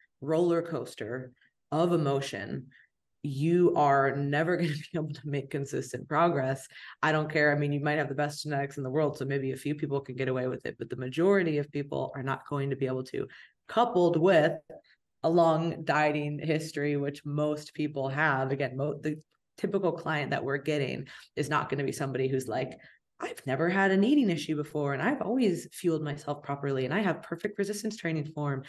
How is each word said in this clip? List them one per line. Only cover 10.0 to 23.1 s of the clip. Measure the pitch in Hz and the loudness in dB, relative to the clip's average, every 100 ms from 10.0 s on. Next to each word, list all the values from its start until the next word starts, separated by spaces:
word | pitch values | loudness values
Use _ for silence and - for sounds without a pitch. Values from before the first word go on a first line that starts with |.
| 139 131 | -4 -4
get | 131 | -2
away | 127 127 | 0 -2
with | 127 - | -4 -8
it, | - | -10
but | - | -10
the | 131 | -8
majority | 127 131 180 202 170 147 | -6 0 4 4 2 0
of | 143 | -2
people | 147 143 139 135 139 | -6 -4 -4 -4 -6
are | |
not | 131 131 - | -4 -4 -4
going | 143 139 | -4 -2
to | 135 | -2
be | 131 | -2
able | 131 131 | -2 -4
to, | - - - - _ - | -6 -8 -10 -20 _ -2
coupled | - 240 185 175 160 | 2 4 6 4 6
with | 180 170 156 151 - - _ _ _ _ | 6 6 6 2 -10 -20 _ _ _ _
a | 160 | 2
long | 170 165 160 165 - | 6 6 4 2 -2
dieting | 160 147 151 147 147 147 | 0 2 2 2 -2 -4
history, | 156 156 156 147 147 143 | 0 0 -2 -4 0 0
which | 143 147 147 | -2 -6 -4
most | 147 151 151 147 | 0 0 -2 -8
people | - 151 147 135 | -6 -4 -2 -4
have. | 139 156 135 131 | 2 2 2 0
Again, | 139 135 127 | 0 -2 -2
mo-, | 147 147 | -4 -2
the | 156 151 - _ _ - | -4 -6 -10 _ _ -6
typical | 190 196 185 | -2 0 0
client | 165 - 151 135 | -2 -2 -2 0
that | 131 | -2
we're | 120 143 | -2 -4
getting | 147 151 135 131 139 - - - | -2 -2 -2 -4 -10 -16 -12 -6
is | 143 | 0
not | 151 143 | 0 0
gonna | 139 | -2
be | 135 | -2
somebody | 127 139 127 131 | -2 -4 -2 0
who's | 135 - | -2 -2
like, | 117 135 - - _ _ | -4 -4 -8 -20 _ _